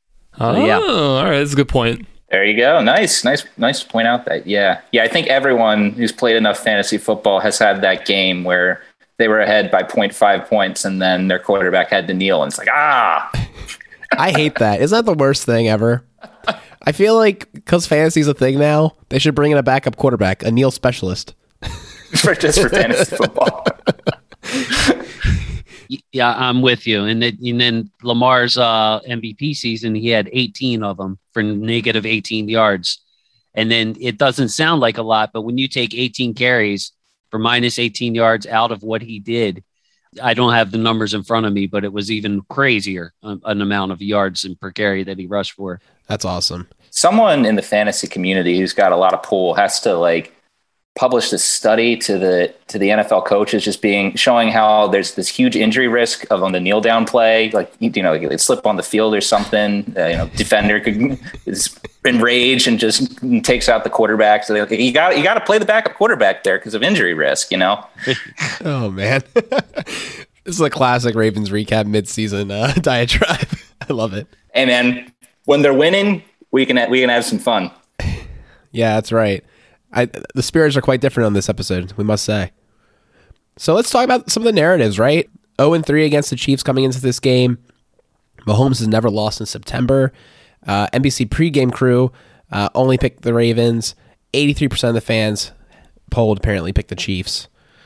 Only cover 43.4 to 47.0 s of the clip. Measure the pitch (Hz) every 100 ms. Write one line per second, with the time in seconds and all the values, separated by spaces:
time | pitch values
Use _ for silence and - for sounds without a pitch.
43.4 | 107 104 101 101 95 90 101 104 95 87
44.4 | 95 87 98 98 104 95 95 95 90 101
45.4 | 92 - 98 90 _ _ - 104 92 90
46.4 | - 87 87 _ _ -